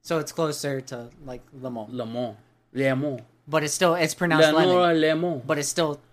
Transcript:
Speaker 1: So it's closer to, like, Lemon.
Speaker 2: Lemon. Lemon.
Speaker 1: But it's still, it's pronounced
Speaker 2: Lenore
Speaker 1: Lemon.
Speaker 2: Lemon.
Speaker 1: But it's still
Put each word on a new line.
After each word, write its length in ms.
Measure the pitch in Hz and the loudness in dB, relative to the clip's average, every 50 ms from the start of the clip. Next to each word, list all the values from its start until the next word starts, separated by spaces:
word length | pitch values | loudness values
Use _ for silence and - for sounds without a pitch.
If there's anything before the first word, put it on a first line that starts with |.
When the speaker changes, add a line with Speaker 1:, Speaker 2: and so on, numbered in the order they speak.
Speaker 1:
So 160 | _ - 165 160 | _ -4 -4 -4
it's 140 | 147 143 | -4 -6
closer 480 | - - 165 151 143 - - 143 139 131 | -4 -4 -4 -2 -4 -6 -6 -6 -6 -6
to, 300 | 131 - 131 120 117 117 - - 143 | -8 -10 -14 -14 -14 -16 -18 -20 -16
like, 180 | 135 123 123 - _ - 135 | -16 -16 -16 -16 _ -18 -12
Lemon. 280 | 127 131 120 113 107 110 123 | -10 -10 -8 -10 -10 -10 -8
Speaker 2:
Lemon. 400 | 123 117 110 117 120 123 117 107 - _ _ _ _ _ _ | -8 -8 -6 -6 -6 -6 -6 -8 -14 _ _ _ _ _ _
Lemon. 500 | _ 127 135 135 131 131 143 147 135 120 - _ _ _ _ | _ -2 0 0 0 0 -2 -4 -6 -8 -12 _ _ _ _
Speaker 1:
But 160 | - 147 156 | -2 -2 -2
it's 120 | 147 147 - | 0 -2 -2
still, 200 | - 185 175 165 | 2 2 2 4
it's 200 | 175 160 147 - | 2 0 -2 0
pronounced 380 | - 185 170 160 156 160 156 | -2 0 2 6 6 6 6
Speaker 2:
Lenore 300 | 151 160 - 180 180 180 180 175 165 | 6 4 4 4 4 4 4 4 4
Speaker 1:
Lemon. 60 | 160 | 4
Speaker 2:
Lemon. 420 | 156 156 160 156 170 175 165 131 117 | 4 2 2 2 0 -2 -4 -6 -4
Speaker 1:
But 120 | 127 156 147 | -4 -2 -2
it's 100 | 143 - | -2 -4
still 320 | - - 165 151 143 143 _ _ | -2 0 0 -2 -2 -6 _ _